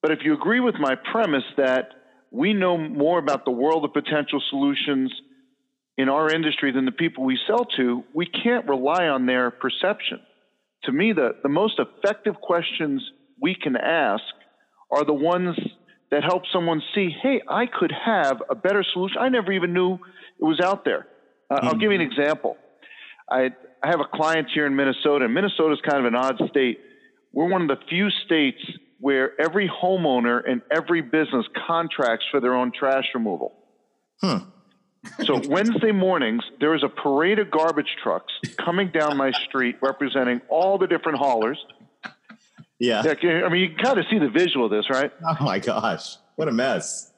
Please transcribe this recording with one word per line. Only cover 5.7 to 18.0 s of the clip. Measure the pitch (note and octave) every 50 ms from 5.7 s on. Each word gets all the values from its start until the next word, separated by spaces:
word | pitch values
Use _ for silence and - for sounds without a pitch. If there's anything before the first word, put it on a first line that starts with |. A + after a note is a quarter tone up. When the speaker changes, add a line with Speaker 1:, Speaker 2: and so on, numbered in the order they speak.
| _ _ _ _ _ -
Speaker 1:
in | C3+ C3
our | C3+ D3 D#3 D#3
industry | D#3 E3 E3 D3+ C#3+ - - C#3
than | B2 C3+ C3
the | C3
people | B2 - E3 E3 - - C3
we | C3 C3 A#2+ - -
sell | - A#3+ A#3+ A3+ - -
to, | C3 B2 A#2+ B2 - - -
we | D3+ F3
can't | E3+ - - - A#3 A#3+ A#3+ - -
rely | C#3 C3 B2 C#3 D#3+ F#3 F3+ D#3+
on | C#3+ C3 B2+ B2
their | B2+ B2+ B2 A#2+
perception. | A#2 - - C3 A#2+ - - F#3 G#3 G#3 - - - - - _ _ _ _ _ _ _ _ _ _ _ -
To | -
me, | B2+ C#3+ F#3 A3+ A3
the, | D#3+ C3+ A#2 - - -
the | C#3
most | C#3+ D#3+ G3+ A3 - -
effective | C3 - - - - G3 G#3 G#3 - G#3+ F#3+ -
questions | - - F3+ E3+ E3 - - - E3+ D3+ C#3 C3+ A2+ - - _ _ _ _ _
we | - F3 F#3
can | - - D#3 B2+ A#2
ask | - - D#3+ E3 D3 A2+ G2 A2 - - - _ - _ _ _ _ _ _ _ _ _
are | - C#3+ D3
the | C#3+ D3+
ones | C#3 C#3+ E3 F3 F3+ F3+ F3+ E3 - - - - _ _ _ _ _ _ _
that | - D3 C#3+
help | D#3 F3+ F#3 F#3 -
someone | - F#3+ E3+ E3 E3 D#3 D3 - -
see, | G#3 G3 F3+
"Hey, | D#3 - - C4 C#4 - - -
I | - F#3+ A#3+ A#3+
could | - - F#3+ D#3+
have | D#3 -